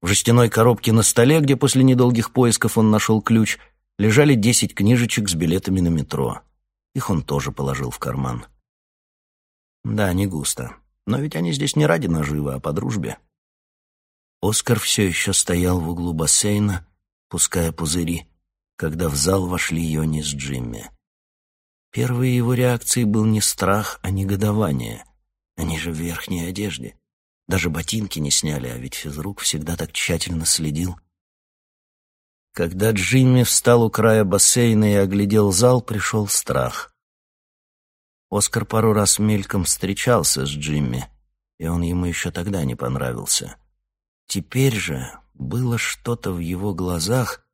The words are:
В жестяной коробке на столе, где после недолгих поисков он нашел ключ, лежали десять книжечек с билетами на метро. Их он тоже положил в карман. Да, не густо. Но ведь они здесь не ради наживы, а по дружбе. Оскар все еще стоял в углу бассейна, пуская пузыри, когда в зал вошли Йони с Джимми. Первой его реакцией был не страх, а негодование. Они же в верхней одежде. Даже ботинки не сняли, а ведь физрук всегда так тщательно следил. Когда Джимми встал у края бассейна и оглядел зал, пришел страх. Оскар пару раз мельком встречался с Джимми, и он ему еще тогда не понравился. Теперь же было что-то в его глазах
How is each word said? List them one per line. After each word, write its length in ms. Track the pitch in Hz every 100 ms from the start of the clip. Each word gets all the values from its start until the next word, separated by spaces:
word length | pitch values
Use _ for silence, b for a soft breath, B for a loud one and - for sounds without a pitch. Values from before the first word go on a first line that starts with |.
В 60 | 85
жестяной 420 | 101 - 120 120
коробке 440 | - 117 117 -
на 100 | 113
столе, 380 | 107 - 120 160
где 160 | 143 131
после 260 | 139 131
недолгих 480 | 131 123 127 117 113
поисков 460 | - 120 110 113 -
он 120 | 110
нашел 320 | 107 - 110
ключ, 360 | - 113 110 - b b _ _
лежали 340 | 107 110 147
десять 400 | 127 104 123 92
книжечек 540 | - 101 123 117 - 104
с 80 | 87
билетами 460 | 82 90 98 95
на 80 | 87
метро. 520 | 82 69 67 65 - _ _ _ _ _ -
Их 140 | -
он 120 | 85
тоже 300 | 64 71 69
положил 400 | - 69 65 64
в 80 | -
карман. 460 | 69 64 65 60 - _ _ _ _ _ _ _ _ _ _ _ _ _
Да, 280 | 117 107 101
не 120 | 90 101
густо. 520 | 82 69 - 62 - _ _ -
Но 140 | 135
ведь 160 | 147 156
они 160 | 170
здесь 240 | 147 143 -
не 100 | 151
ради 220 | - 113
наживы, 460 | 82 71 76 73
а 60 | 67
по 100 | 69
дружбе. 460 | 76 76 107 64 - _ _ _ _ _ _ _ _ _ _ _ _
Оскар 380 | 95 104 - 113
все 260 | - - 101
еще 280 | 80 -
стоял 480 | 92 - 90 90 90
в 80 | 80
углу 240 | 85 85
бассейна, 720 | 80 78 - 104 104 104 90 - _ _ _ _
пуская 460 | 87 - 92 82
пузыри, 540 | 80 80 85 85 85 - _ _ _ _ _
когда 320 | 82 78 85
в 60 | 71
зал 320 | 78 95 90
вошли 360 | 90 - 80
Йони 380 | 82 78 78 78
с 120 | 76
Джимми. 560 | 71 67 67 60 57 57 _ _ _ _ _ _ _ _ _ _
Первой 380 | - 123 123 127
его 240 | 123 120
реакцией 520 | 123 127 120 - - 113
был 200 | 107 110
не 160 | 107
страх, 580 | - - 92 101 104 -
а 100 | 95
негодование. 920 | 95 98 98 104 104 101 67 58 57 - _ _ _ _ -
Они 200 | 80 80
же 140 | 85
в 40 | 80
верхней 500 | 85 82 - 90 85
одежде. 520 | 92 104 78 60 - _ _ _ _ _
Даже 200 | 92 87
ботинки 500 | 78 82 110 101 -
не 120 | 73
сняли, 380 | - 78 76 62
а 80 | 62
ведь 160 | 64
физрук 480 | - 76 71 78 98
всегда 340 | - 78 76 85
так 160 | 80
тщательно 540 | - - 85 - 82 82
следил. 500 | - 78 73 90 87 _ _ _ _ _ _ _ _ _ _ _ _ _ _ _
Когда 400 | - 85 90 110
Джимми 520 | 107 92 127 127 127
встал 400 | 120 - - 120
у 60 | 113
края 340 | - 110 110
бассейна 680 | 101 95 - - 120 107 107
и 40 | 104
оглядел 560 | 98 101 101 107 104
зал, 300 | 92 123 127
пришел 460 | - 110 - 113 101
страх. 640 | - - - 62 - - _ _ _ _ _ _ _ _ _ _ _ _ _ _
Оскар 360 | 101 101 117 107
пару 260 | 110 110
раз 280 | 107 101 -
мельком 440 | 107 107 98 101
встречался 840 | 85 - 90 101 - 120 78 - 67
с 40 |
Джимми, 580 | 73 73 76 69 62 65 _ _ _ _ _
и 100 | 80
он 160 | 85
ему 220 | 85 90 90
еще 260 | 82 90
тогда 340 | 87 87 98 69
не 100 | 60
понравился. 800 | 62 65 65 60 50 - - - _ _ _ _ _ _ _
Теперь 480 | 98 82 127 135 110
же 360 | - 69 64 - _
было 440 | _ 65 110 127 117
что-то 540 | - - - 117 -
в 60 | 87
его 340 | 85 90 104
глазах 720 | 87 92 87 82 127 113 - _